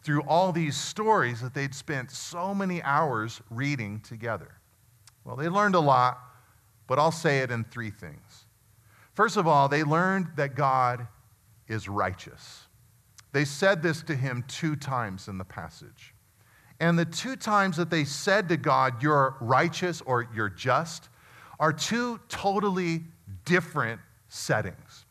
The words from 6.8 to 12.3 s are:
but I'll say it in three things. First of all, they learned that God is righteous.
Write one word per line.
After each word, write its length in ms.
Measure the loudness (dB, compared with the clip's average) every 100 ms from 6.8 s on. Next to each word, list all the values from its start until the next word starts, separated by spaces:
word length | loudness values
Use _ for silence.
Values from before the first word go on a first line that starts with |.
| -2
but 100 | 2
I'll 140 | 2
say 300 | 2 0 2
it 100 | 0
in 140 | -4 -6
three 260 | -6 -8
things. 560 | -8 -14 -16 -20 -20 _ _ _ _ _ _ _
First 240 | 0 2 4
of 80 | 4
all, 220 | 6 4
they 160 | 2
learned 480 | 2 2 2 0 -2 -4
that 180 | -4 0
God 520 | 0 2 2 0 -8 -16 _ _ _ _ -8
is 200 | -8 -4
righteous. 800 | -2 -2 -4 -14